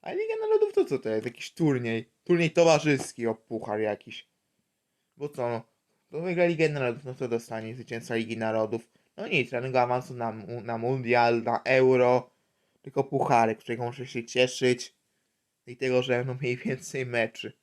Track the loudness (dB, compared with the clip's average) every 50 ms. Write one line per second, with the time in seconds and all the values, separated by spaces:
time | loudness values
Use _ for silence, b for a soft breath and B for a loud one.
0 | _ -8 -6 -6 -4 -4 -4 -6 0 2 4 4 2 2 2 0 0 2 0 -4
1 | -2 -2 -4 -2 -4 -6 -10 -10 -16 -16 _ 0 2 2 2 2 0 -2 -2 -4
2 | -4 _ _ _ _ 0 2 2 2 2 4 6 6 6 6 6 4 2 2 2
3 | 0 -8 -8 -4 -2 -2 -2 -4 _ _ -8 -8 -6 -4 -2 -2 0 -2 -2 -4
4 | _ -18 -18 -20 -20 _ _ _ _ _ _ _ _ _ _ _ _ _ _ _
5 | _ _ _ _ -10 -10 -6 -4 -4 -4 -4 -6 -8 _ _ _ _ _ _ _
6 | _ _ -10 -8 -6 -4 2 2 4 2 4 4 2 2 2 0 -2 -2 -2 -4
7 | -8 -14 -8 -6 -4 -2 -2 -4 -4 -6 -10 -10 -8 -10 -12 -14 -12 -10 -10 -10
8 | -6 -4 -2 -2 -2 -2 -4 -4 -2 0 2 0 0 0 -2 -6 -8 _ _ _
9 | _ _ _ -12 -8 -2 -2 -2 -2 -2 -4 -6 -6 0 2 2 2 2 0 -2
10 | -4 -6 -10 -6 -6 -6 -6 -8 -12 -10 -12 -10 -8 -8 -8 -4 -2 -2 -2 -2
11 | 0 2 4 4 6 4 4 2 0 -2 -2 -2 0 2 4 6 6 6 6 6
12 | 6 4 4 2 0 _ _ _ _ _ _ _ _ _ _ _ _ -6 _ -4
13 | -4 -2 -2 -2 0 4 4 4 4 2 0 -4 _ -10 -8 -6 -6 -8 -8 -10
14 | -14 -10 -10 -10 -10 -4 2 2 2 2 2 0 2 2 2 2 -4 -16 _ _
15 | _ _ _ _ _ _ _ _ _ _ _ _ _ -20 -10 _ -4 0 0 0
16 | 2 2 -2 -2 -2 -4 -6 -6 -4 -4 -4 -4 -4 -6 -6 -6 -8 -10 -8 -8
17 | -8 -4 -2 -2 -2 -2 _ -10 -14 -14 -14 _